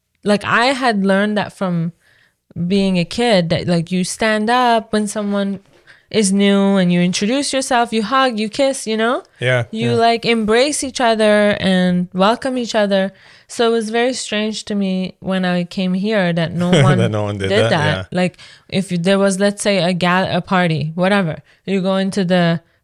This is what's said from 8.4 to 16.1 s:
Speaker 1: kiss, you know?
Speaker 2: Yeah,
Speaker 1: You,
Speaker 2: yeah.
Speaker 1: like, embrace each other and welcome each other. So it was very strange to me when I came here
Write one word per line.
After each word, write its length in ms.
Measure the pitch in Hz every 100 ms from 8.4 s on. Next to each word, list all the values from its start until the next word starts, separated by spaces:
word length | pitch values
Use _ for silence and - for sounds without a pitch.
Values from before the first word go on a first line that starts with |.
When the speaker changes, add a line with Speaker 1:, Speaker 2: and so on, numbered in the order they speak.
| 214
Speaker 1:
kiss, 380 | 214 269 269 -
you 100 | 220
know? 280 | 226 294 - _
Speaker 2:
Yeah, 240 | 123 127 117
Speaker 1:
You, 180 | 220 233
Speaker 2:
yeah. 60 | 233
Speaker 1:
like, 280 | 233 233
embrace 580 | 226 233 214 226 285 285
each 200 | 269 -
other 540 | 240 220 214 208 208 -
and 480 | 190 185 180 180 180
welcome 420 | 185 196 240 269 254
each 180 | 226
other. 380 | 226 202 196 196 - - - _
So 200 | - 233
it 40 |
was 180 | 233 214
very 240 | 233 240
strange 500 | 233 - 208 214 214 -
to 80 |
me 420 | 202 196 185 185 -
when 240 | - 190
I 200 | 185 180
came 280 | 175 - 185
here 400 | 185 208